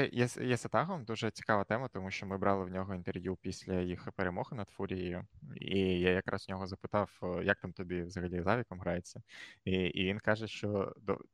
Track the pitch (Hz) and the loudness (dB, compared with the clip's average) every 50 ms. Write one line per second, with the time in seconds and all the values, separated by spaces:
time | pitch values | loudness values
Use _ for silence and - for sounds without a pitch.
0 | 139 - - 120 123 120 - - 117 127 123 117 - 117 - 110 143 175 196 160 | 4 4 4 2 2 2 2 -2 0 2 2 0 0 2 2 2 2 2 -2 -6
1 | 113 110 113 - 113 110 - - - - 110 101 98 - 107 117 135 120 - 98 | -4 -4 -4 0 0 -2 -2 -2 2 4 4 4 4 4 2 2 0 -2 -4 -4
2 | 92 95 95 - 104 95 98 98 95 98 98 98 95 90 92 92 95 98 98 90 | -6 -4 -6 -6 -4 -4 -2 2 6 6 6 6 4 0 -2 -2 -2 -2 -4 -6
3 | 87 - - 90 90 95 92 - - 95 90 - - - 92 90 90 90 87 - | -4 -4 -6 -4 -2 -2 -4 -2 -4 -6 -6 -6 -4 -2 0 0 2 0 -2 -4
4 | - - - - 95 90 90 98 120 - - 117 98 - - - 98 92 98 92 | -6 -10 -2 0 0 0 0 -2 -4 -4 -6 -8 -8 -8 -6 -6 -4 -4 -2 -2
5 | 90 90 87 92 104 - _ - - - - - - - 95 98 95 92 92 87 | -2 -4 -4 -6 -6 -10 _ -18 -16 -14 -12 -10 -6 0 2 4 4 4 4 4
6 | 90 92 90 92 - - - 95 - - 95 95 95 92 98 - - - - 104 | 6 6 6 4 2 0 -4 -4 -4 -6 -6 -6 -4 -6 -6 -8 -8 0 2 2
7 | 98 - - - - 90 90 87 87 95 98 _ - 92 87 - 95 87 90 87 | 2 2 -2 -6 -4 -2 -2 0 0 0 -2 _ -6 -10 -8 -8 -6 -4 -2 -2
8 | 85 87 90 90 87 87 90 87 85 95 110 123 117 - 90 90 87 87 87 87 | -4 -4 -4 -4 -4 -2 -2 0 2 2 2 2 0 -4 -8 -6 -2 -2 -2 -2
9 | - - - - - _ - - - - - _ - - 92 92 92 87 - - | -4 -8 -14 -16 -16 _ -16 -16 -16 -16 -16 _ -2 0 2 2 2 2 2 2
10 | 92 92 101 110 - 113 107 110 113 107 - - - 104 104 98 95 - - - | 0 0 0 0 2 2 2 2 0 -6 -6 -4 -4 0 0 0 0 -2 -4 -8
11 | 113 98 98 - - - | -2 -2 -2 -2 -2 -14